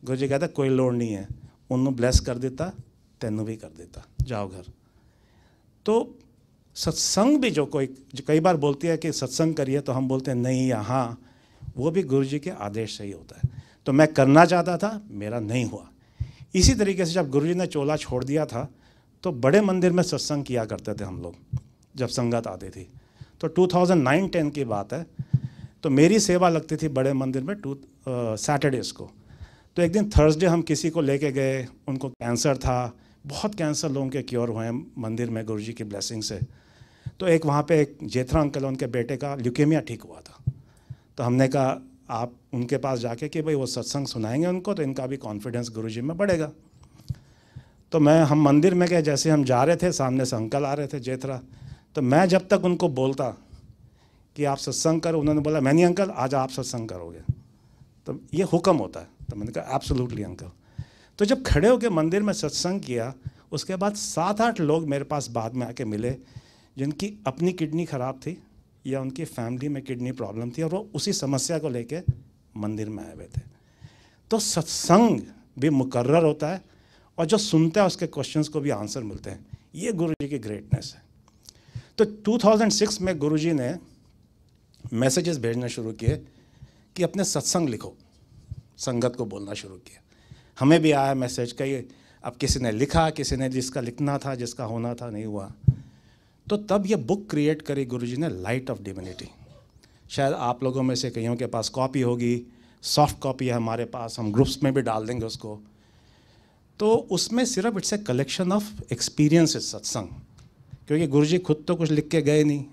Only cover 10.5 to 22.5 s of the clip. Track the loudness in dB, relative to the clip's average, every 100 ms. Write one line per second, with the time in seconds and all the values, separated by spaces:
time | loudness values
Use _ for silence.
10.5 | 2 2 0 0 -2 -2 -6 -18 _ _
11.5 | _ -16 -4 -2 0 0 2 0 -2 -6
12.5 | -8 -8 -6 -6 -8 -12 -12 -16 -6 -6
13.5 | -6 -20 _ 0 4 4 6 8 10 8
14.5 | 6 0 -2 -4 -6 -12 -10 -6 -6 -2
15.5 | -2 -2 -6 -14 _ _ _ -12 -10 -4
16.5 | 6 6 8 2 0 0 0 2 2 2
17.5 | 0 -2 -2 -2 -2 -2 -6 -2 -2 -2
18.5 | -4 -8 -12 _ _ _ _ -8 2 6
19.5 | 6 6 4 4 4 2 0 -2 -4 -2
20.5 | -2 -2 -6 -6 -8 -8 -8 -12 -14 -10
21.5 | -10 -10 _ _ -6 -4 0 0 0 -2